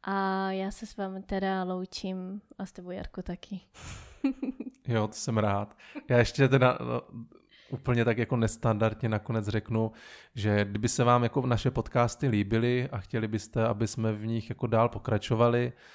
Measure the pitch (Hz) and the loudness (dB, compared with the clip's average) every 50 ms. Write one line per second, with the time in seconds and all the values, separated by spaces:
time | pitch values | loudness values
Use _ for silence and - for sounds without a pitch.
0 | - 196 196 196 196 190 190 190 190 190 190 190 190 196 - - 226 - - - | -4 -2 -2 0 0 0 0 0 -2 -2 -2 -2 -4 -6 -6 -8 -12 -12 -8 -8
1 | 196 190 190 190 196 - 202 190 196 190 190 190 185 180 185 185 190 - - - | -8 -6 -6 -10 -6 -4 -2 -2 0 0 0 -2 -2 -2 -4 -4 -6 -8 -8 -8
2 | - 185 185 185 185 185 196 208 _ _ - - 190 - - - 175 180 185 190 | -6 -6 -6 -6 -8 -8 -10 -12 _ _ -12 -12 -12 -10 -10 -14 -12 -10 -10 -10
3 | - - - 190 180 - 180 - - - 202 180 _ _ _ - - - - - | -10 -10 -10 -10 -8 -8 -10 -10 -10 -12 -12 -12 _ _ _ -16 -16 -14 -14 -16
4 | - - - - - 269 262 - - 254 - - - 262 _ _ _ 120 117 110 | -18 -20 -12 -6 -4 -4 -4 -4 -8 -8 -8 -10 -14 -16 _ _ _ -2 0 0
5 | 107 107 - - - - 113 110 104 104 101 101 104 104 - _ - - - 294 | 0 -2 -4 -8 -6 -2 0 0 2 2 0 -2 -4 -6 -12 _ -20 -16 -16 -16
6 | - - 123 120 113 - - - 135 127 135 131 127 127 123 - 117 120 120 120 | -2 2 4 4 4 4 4 4 4 6 6 6 6 4 4 0 -4 -4 -6 -6
7 | - - - 117 113 - - - _ _ _ _ _ - - - - - 123 120 | -6 -8 -14 -16 -16 -16 -20 -20 _ _ _ _ _ -12 -12 -6 -2 0 2 4
8 | 113 120 113 117 117 - 127 120 110 107 - - - 117 110 104 113 110 104 - | 4 2 2 2 0 0 2 2 2 2 0 0 2 2 2 4 2 0 0 0
9 | - 110 110 104 - - 117 113 104 104 104 107 - - 113 110 113 110 - - | -2 -2 -2 -2 -2 -2 -2 -2 -2 0 -2 -2 -2 0 0 0 0 -2 -4 -10
10 | - - - - - _ _ 113 101 104 104 104 104 101 101 104 110 113 - - | -20 -20 -20 -20 -20 _ _ -2 2 2 4 4 2 2 -2 -2 0 0 2 4
11 | 123 120 123 123 120 117 - 143 127 127 120 110 - 131 - 123 113 - - 123 | 6 6 6 6 4 2 2 0 2 2 0 2 2 0 0 0 -4 0 2 2
12 | 120 117 - - 147 135 110 104 101 98 113 113 117 123 123 123 123 135 117 104 | 2 2 0 0 0 2 4 2 2 2 2 2 2 2 0 0 -2 -4 -6 -10
13 | 90 - - 113 110 104 110 104 - - - 117 113 113 113 104 113 104 - - | -8 -4 -4 -4 -2 -2 -4 -6 -6 -4 -2 0 0 0 0 0 -2 -2 -2 -2
14 | 110 110 107 104 107 113 113 113 107 - 110 - - 113 113 110 117 120 - - | -2 -2 -2 -2 -4 -4 -4 -4 -4 -6 -8 -6 -2 2 4 4 4 2 0 -4
15 | - - 113 104 - - 123 110 120 120 117 123 120 120 - _ - - | -2 -2 -2 -2 0 0 2 4 4 4 4 2 0 -2 -6 _ -20 -20